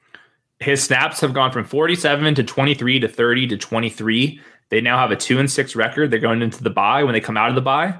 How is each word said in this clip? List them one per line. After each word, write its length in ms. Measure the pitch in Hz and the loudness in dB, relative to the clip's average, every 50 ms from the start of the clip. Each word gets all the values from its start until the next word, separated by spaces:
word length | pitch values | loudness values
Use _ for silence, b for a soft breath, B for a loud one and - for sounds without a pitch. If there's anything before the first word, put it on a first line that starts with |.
| b b b b b b b b b _ _ _ | b b b b b b b b b _ _ _
His 240 | - 139 139 135 - | -2 0 0 0 2
snaps 360 | - 135 127 143 156 - - | 0 2 2 2 0 0 -2
have 120 | - 139 127 | -2 -2 2
gone 180 | 139 131 127 | 2 0 0
from 140 | 127 127 107 | 0 -2 -6
forty-seven 680 | - - 139 156 170 175 175 170 151 143 143 151 156 147 | -4 -2 0 0 0 0 0 0 0 2 2 2 2 2
to 80 | 139 123 | 2 0
twenty-three 560 | - - - 135 143 147 - 123 123 131 135 | 0 0 0 2 2 0 0 0 0 2 2
to 80 | 120 107 | 0 0
thirty 380 | - - 120 120 120 127 127 123 | 0 0 2 2 2 2 0 -2
to 100 | 113 98 | -4 -6
twenty-three. 800 | - - 113 113 117 117 - - 110 110 110 117 127 147 151 B B B B B B _ - | -6 -4 -4 -2 -2 -4 -4 -4 -2 0 0 2 0 0 -2 B B B B B B _ -2
They 80 | 110 | 0
now 160 | 117 120 123 127 | 0 2 2 2
have 140 | 127 117 | 2 0
a 40 | 104 | 0
two 220 | - - - 127 131 | -2 0 0 2 2
and 140 | 139 135 | 2 0
six 240 | 135 - 135 135 - | 0 -2 -2 -2 -2
record. 340 | 113 110 113 - 147 151 147 | -2 -2 -2 0 0 0 0
They're 80 | 120 113 | 0 0
going 240 | 107 117 113 113 | 0 0 0 0
into 220 | 117 113 110 - 117 | 0 -2 -4 -4 -4
the 80 | 113 | -2
bye. 320 | 101 - 98 107 123 139 147 | -2 0 0 2 2 2 2
When 100 | 135 120 | 2 0
they 80 | 110 | 0
come 160 | - - 113 107 | -2 -2 -2 0
out 120 | 110 120 | 0 2
of 40 | 123 | 0
the 80 | 131 | 0
bye, 340 | 127 135 135 147 165 190 185 175 | 0 0 0 0 0 -2 -4 -8